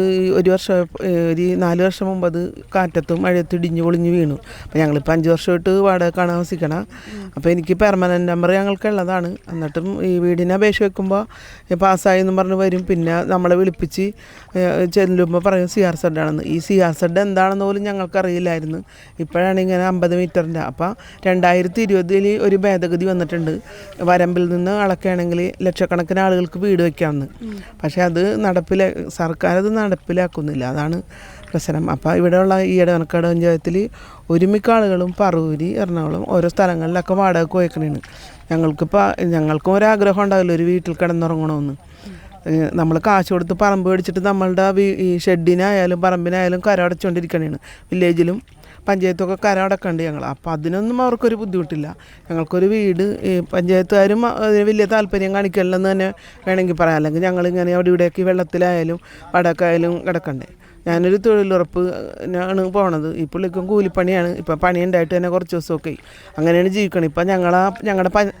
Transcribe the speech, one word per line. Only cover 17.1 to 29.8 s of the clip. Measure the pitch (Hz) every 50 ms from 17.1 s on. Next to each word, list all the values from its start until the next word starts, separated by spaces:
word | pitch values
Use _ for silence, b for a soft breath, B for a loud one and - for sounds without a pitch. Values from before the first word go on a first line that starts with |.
| 170 190 202
എന്താണെന്ന് | 202 190 190 190 190 196 196 196 196
പോലും | 196 202 202 208
ഞങ്ങൾക്കറിയില്ലായിരുന്നു. | 196 196 185 175 - 190 185 180 175 175 180 175 165 165 156 156 160 180 196 B B B B B B - 165
ഇപ്പോഴാണ് | 156 - 175 180 190 190 185 185
ഇങ്ങനെ | 185 185 180 180 185
അമ്പത് | 185 175 175 170 175 180
മീറ്ററിൻ്റെ. | 180 165 - 185 165 165 165 160 156 -
അപ്പോൾ | 135 - 165 185 226 B B B B B - 190
രണ്ടായിരത്തി | 185 185 180 175 180 180 175 180 175 226 226 190
ഇരുപതിൽ | 196 185 175 170 196 196 196 202 214 214 -
ഒരു | 202 196 190 190
ഭേദഗതി | 202 190 180 175 170 175 170 180 190
വന്നിട്ടുണ്ട്, | 185 180 175 - 175 170 165 156 160 208 B B B B B B B - - 175
വരമ്പിൽ | 180 180 175 175 180 180 175 175 175
നിന്ന് | 175 175 185 202 208 202
അളക്കുകയാണെങ്കിൽ | 190 180 - - 190 185 175 175 175 170 175 175 185 - - 185 185
ലക്ഷക്കണക്കിന് | 170 - 185 - 180 175 170 - 190 190 190
ആളുകൾക്ക് | 190 185 180 180 170 - 175 196
വീട് | 208 190 170 170
വയ്ക്കാമെന്ന്. | 165 151 - 175 151 147 143 135 135 - - 233 220 208 196 180 B B - -
പക്ഷേ | 208 - 180 180 175
അത് | 165 170 185 208 220 214 214
നടപ്പില-, | 190 180 180 165 - 190 190 190 185 - - - - - - 170
സർക്കാർ | 165 165 - 180 175 175 185
അത് | 196 214 220
നടപ്പിലാക്കുന്നില്ല. | 220